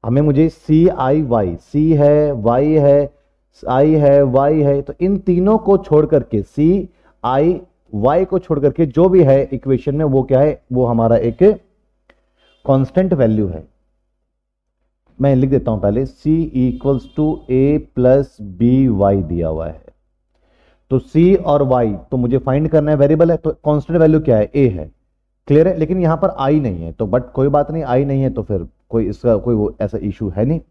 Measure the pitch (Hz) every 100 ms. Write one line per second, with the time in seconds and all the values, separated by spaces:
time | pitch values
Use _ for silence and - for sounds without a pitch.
0 | 113 131 151 139 160 - - 156 175 170
1 | 131 151 143 117 95 85 _ 147 156 151
2 | 143 147 151 135 107 120 151 156 143 143
3 | 143 _ _ _ _ _ - 127 151 156
4 | 143 143 139 131 139 156 143 139 143 -
5 | 180 196 190 175 190 214 220 196 190 151
6 | 151 - - 107 95 - 156 196 - _
7 | _ _ 120 131 165 180 - _ _ 104
8 | 117 160 190 185 - 151 139 - 160 135
9 | 185 185 143 139 135 131 135 131 143 143
10 | 156 135 131 131 151 - _ 123 120 117
11 | 113 117 110 117 190 214 _ _ _ _
12 | _ _ _ _ _ _ - 135 131 -
13 | 190 165 113 110 98 78 76 _ _ _
14 | _ _ _ _ _ _ _ _ _ _
15 | _ _ 135 131 135 131 117 107 101 107
16 | 131 _ 151 160 156 127 127 123 139 135
17 | - - 151 165 - 131 135 151 - -
18 | 123 135 139 _ 101 90 117 131 131 101
19 | 98 98 82 85 82 78 80 - - _
20 | _ _ _ _ _ _ _ _ _ 131
21 | - 156 175 190 180 147 139 127 117 98
22 | - 131 123 127 131 135 156 156 147 151
23 | 143 156 165 160 156 - 151 151 - 165
24 | 160 156 151 110 104 143 131 90 76 _
25 | _ _ _ _ - 143 170 175 156 185
26 | 170 160 190 - 135 156 131 87 82 -
27 | 107 120 127 - 139 147 147 160 139 123
28 | 139 135 135 117 101 98 82 _ _ 113
29 | 98 101 123 107 120 113 104 - 104 104
30 | 104 98 104 87 123 160 -